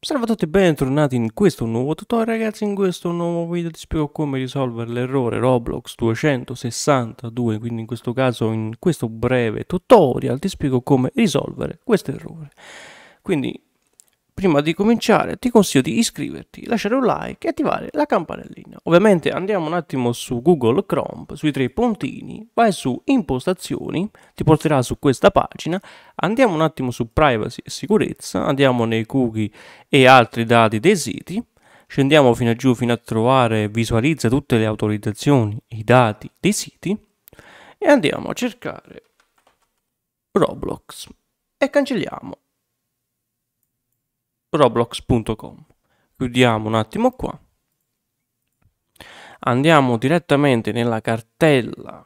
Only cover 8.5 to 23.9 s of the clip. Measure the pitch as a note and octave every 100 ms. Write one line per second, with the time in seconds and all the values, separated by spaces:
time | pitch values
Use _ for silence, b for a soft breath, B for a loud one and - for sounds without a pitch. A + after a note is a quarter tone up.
8.5 | A2 A2 A2+ - D#3 A#2+ A2+ A#2+ B2+ A#2
9.5 | G#2+ - F3 _ A3+ D3 - B2+ B2 G3
10.5 | - D3 B2+ - C#3 B2+ - A3+ - -
11.5 | - - - - G#3 - - D#3+ E3 D3
12.5 | _ B B B B B B - E3+ B2
13.5 | - _ _ _ _ _ _ _ - F#3
14.5 | C#3+ D3+ E3 G#3 A#3 - F#3+ - D#2+ B3
15.5 | A#3 F#3+ C#3 B2+ - A#3 - C#3+ - -
16.5 | - - A3+ G3+ B3+ B3 D3+ - - E4
17.5 | - C#4 - - D4+ D4 G#3+ E3+ - -
18.5 | - - - - E3+ G#3+ F#3 - - F#3+
19.5 | G#3 D#3 F3 D#3+ C3+ A#2+ A#2 - A#2+ C3
20.5 | E3+ A#2 C#3+ G3+ - - - - D3+ D3+
21.5 | C#3 B2 - A#3+ G#3+ C#3+ - - - A3
22.5 | - A3+ F3 C3+ B2 - C4+ F3 B2+ D3+
23.5 | F#3 - - D2+